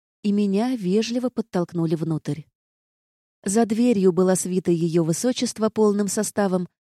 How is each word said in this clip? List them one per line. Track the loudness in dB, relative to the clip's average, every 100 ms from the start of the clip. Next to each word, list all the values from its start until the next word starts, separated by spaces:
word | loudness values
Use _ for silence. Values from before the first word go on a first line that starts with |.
| _ _
и | -2
меня | 0 0 0 0 -2
вежливо | 0 0 0 -2 -4
подтолкнули | -6 -4 -4 -4 -2 -2 -2
внутрь. | -2 -4 -4 -8 -10 _ _ _ _ _ _ _ _ _
За | -2 0 0
дверью | 2 2 4 4
была | 4 2 2
свита | 0 -2 0
Ее | 0 2 0
Высочества | 0 0 -2 -2 -4 -2 -2
полным | 2 2 2 -2
составом, | -2 -4 -2 0 -2 -4 _ _